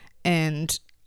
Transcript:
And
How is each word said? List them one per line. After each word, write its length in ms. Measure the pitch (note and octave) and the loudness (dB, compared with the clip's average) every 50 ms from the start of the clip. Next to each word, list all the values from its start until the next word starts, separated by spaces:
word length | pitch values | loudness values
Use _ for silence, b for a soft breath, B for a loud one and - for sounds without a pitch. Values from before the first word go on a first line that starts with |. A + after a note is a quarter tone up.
| b b b - - | b b b -4 0
And 560 | F3+ F3 E3 D#3+ D#3 D#3 D3 D#3+ D#3+ - - - - - _ _ | 2 2 2 2 0 0 -2 -4 -4 -4 -6 -8 -12 -20 _ _